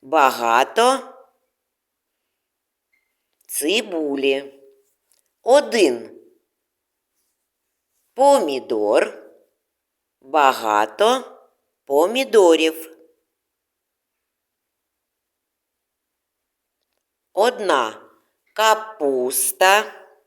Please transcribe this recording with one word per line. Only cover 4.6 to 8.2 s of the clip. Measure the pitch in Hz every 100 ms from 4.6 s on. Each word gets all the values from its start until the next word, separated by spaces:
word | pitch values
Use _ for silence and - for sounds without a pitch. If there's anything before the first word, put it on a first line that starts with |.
| _ _ _ _ _ _ _ _
Один | - 269 226 233 170 120 113 - _ _ _ _ _ _ _ _ _ _ _ _ _ _ _ _ _ _ _
помідор. | -